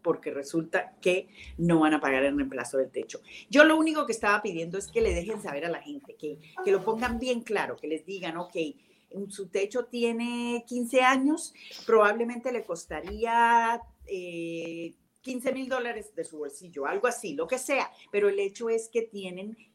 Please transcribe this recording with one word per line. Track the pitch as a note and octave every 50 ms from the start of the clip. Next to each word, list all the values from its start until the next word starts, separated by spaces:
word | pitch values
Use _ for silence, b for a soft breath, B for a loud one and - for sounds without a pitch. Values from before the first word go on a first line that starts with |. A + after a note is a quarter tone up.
porque | - E3 D3+ - - D3+
resulta | C3 C#3+ C#3 - E3+ E3 D#3+ - - F3+ F3+ - - _
que | - C#3 C3 - b b b b b b b
no | - E3+ E3+ E3 D#3+
van | D#3 D#3 D#3
a | D3+
pagar | D#3 C#3 C3+ C3 C#3
el | C#3 C#3+
reemplazo | C#3+ C3+ C3+ C3+ B2 - - C#3
del | C3+ C3 -
techo. | - A#2 - - - b b b b b b -
Yo | G3+ C#4+ D#4
lo | D#4 D#4
único | D#4+ D#4+ D#4+ D#4 - A#3
que | A#3 A3
estaba | - A3+ G#3 G#3 G#3
pidiendo | A3 G#3 E3+ D#3+ E3 E3+ F3+
es | G3 -
que | - - A3+
le | A3 G3 E3+
dejen | E3+ F3 G#3+ A3 G#3
saber | G#3 E3 C#3+ C#3+ E3
a | E3+
la | E3 C#3+
gente, | - D3 C#4+ C#3 - - -
que, | - D#3 D3+ - b b b b F#4 F#4
que | G3+
lo | G3 F#3 F#3
pongan | A3 A3+ A3+ B3+ A#3+ A#3 A3+
bien | B3+ B3+ A#3+ A#3
claro, | A#3 - G#3 F3 C#3 B2+ A#2+
que | - -
les | D3+ D#3+ D#3 -
digan, | F#3 G3 F#3 F3+ E3 D#3+
ok, | F3 F3 - - E3+ D#3+ C#3+ C3+ _ _ _ _ _ _ _ - G3 G3+ G3+
su | - G3+ F#3+
techo | - - G3 G3 G3 - B3 A#3+
tiene | - B3 A#3+ A#3 A#3 A#3 A3+ A#3 A#3+ A#3+ A#3+ A#3+ A#3+ A#3+ A#3 -
quince | - B3 B3 A#3+ A#3 C4+ B3+
años, | B3+ B3+ C4+ C4 C4+ D4 D#4+ F4 - - b b b b b - -
probablemente | - A3+ G#3+ G#3 G#3 A3 A3+ A#3 A#3 A#3+ A#3 - B3+
le | B3 A3 -
costaría, | - E3+ - - - E3 D3+ D#3 F#3+ G#3 G#3+ A3+ A3+ A#3 A#3 A#3 A#3 A#3 A#3 A3+ A3+ A#3 A#3 - - _ _ -
eh, | - G3 F3+ F3+ F3 E3+ E3+ E3+ E3 E3+ E3 E3 E3 E3+ E3+ E3+ - - _ _ _ _ _
quince | - B3+ C4 A#3+ B3 C4+ C4
mil | C4+ C4 A#3+
dólares | C4 B3 A#3+ A#3+ G#3+ G#3+ G#3 - _
de | E3 D#3+
su | - D#3 D3+
bolsillo, | D3 C#3 - - F#3 E3+ - C#3 C3+
algo | D3+ F3+ G4+ B3
así, | A#3+ - - A3 E3+ C#3
lo | D3 E3+
que | - B3+
sea, | B3 - D4+ C#4 B3 - b b b b _
pero | - G3+ G#3 G3+
el | G3 G3+
hecho | G3 G3 G3 - A#3 A3+
es | A3+ A3+ A3+ -
que | - A3+ A3+
tienen | A3+ G#3+ G3+ F#3+ F3+ F3+ F#3 G3 G#3+ A3+ - _ _